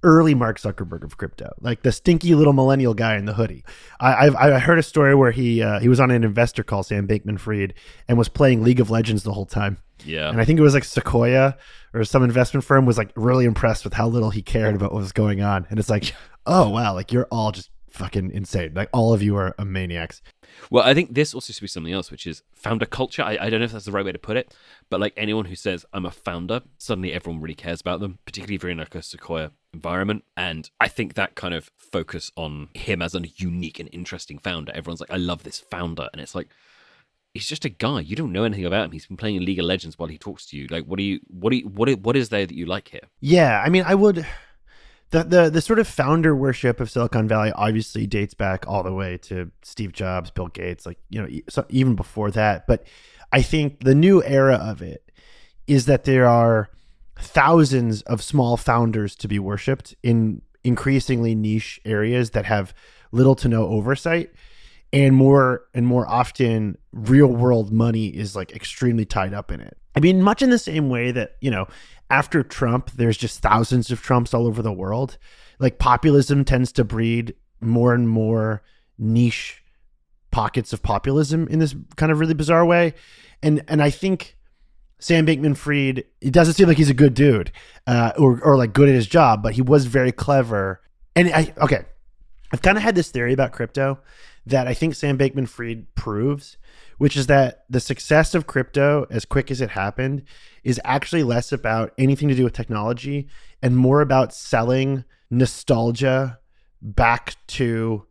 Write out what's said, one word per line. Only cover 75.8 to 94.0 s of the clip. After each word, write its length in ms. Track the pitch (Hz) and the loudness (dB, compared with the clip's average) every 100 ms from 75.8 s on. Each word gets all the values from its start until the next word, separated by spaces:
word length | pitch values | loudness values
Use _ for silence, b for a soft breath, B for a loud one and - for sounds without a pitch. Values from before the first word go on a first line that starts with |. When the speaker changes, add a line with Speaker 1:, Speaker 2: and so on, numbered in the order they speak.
| - 120 160 143 131 139 | 2 4 6 4 4 2
Speaker 1:
tends 280 | 135 127 123 | 2 2 0
to 120 | - | 0
breed 500 | 113 113 113 117 117 - _ _ | -2 0 -2 -2 -4 -12 _ _
more 360 | 113 117 120 | -2 2 4
and 120 | 120 120 | 4 2
more 560 | 113 110 113 110 107 _ _ _ _ | 0 0 0 -2 -4 _ _ _ _
niche 680 | 110 113 120 - - - _ _ _ _ _ _ _ | 0 2 2 0 -10 -16 _ _ _ _ _ _ _
pockets 440 | - 104 - 113 | -2 -2 -2 -6
of 80 | - | -6
populism 640 | - 101 135 139 143 156 165 | -4 -2 0 0 0 -2 -2
in 100 | 156 | 0
this 160 | 156 131 - - | 0 -4 -16 -2
kind 160 | 156 | 0
of 80 | 151 | 2
really 140 | 160 | 0
bizarre 320 | 156 151 165 170 | 0 2 4 4
way. 260 | 175 170 - b b b b | 4 2 -2 b b b b
And, 220 | 151 151 147 | 0 0 0
and 140 | 151 | 2
I 60 | 147 | 2
think 480 | 143 190 185 - _ _ _ _ _ _ _ | 0 -2 -4 -6 _ _ _ _ _ _ _
Sam 260 | - 170 | 0 2
Bankman-Fried, 800 | 160 151 151 139 - 143 139 131 - _ | 4 2 0 -2 -2 -2 -2 -4 -10 _
it 140 | 135 | 2
doesn't 180 | 147 165 | 4 4
seem 160 | 160 185 | 6 6
like 80 | 151 | 6
he's 140 | 147 | 4
a 40 | |
good 200 | 127 147 | 6 6
dude, 360 | 120 143 143 87 B B B - | 6 4 4 0 B B B -2
uh, 260 | 120 117 - | 0 0 4
or, 200 | 139 123 | 4 6
or, 160 | 156 139 | 6 4
like, 160 | 117 | 4
good 160 | 101 143 | 6 6
at 40 | |
his 120 | 131 107 | 6 4
job, 360 | 170 139 107 | 4 4 4
but 120 | 110 | 0
he 80 | 107 | -2
was 240 | 131 147 123 | 4 4 4
very 260 | 135 127 | 0 0
clever. 720 | - - 139 117 107 98 95 _ _ - - | -2 0 0 0 -2 -4 -6 _ _ -4 0
And 140 | 175 | 2
I, 240 | 156 160 - | 2 -2 -2
okay, 300 | 139 123 - - - _ - - - | 0 0 -4 -20 -20 _ -20 -20 -10
I've 80 | - | -2
kinda 220 | 185 208 | 0 2
had 120 | 214 | 2
this 160 | 196 156 | 0 -2
theory 220 | 127 120 | -4 -2
about 200 | 131 131 | 0 0
crypto 460 | - 117 - 135 135 | -2 -8 -2 -4 -4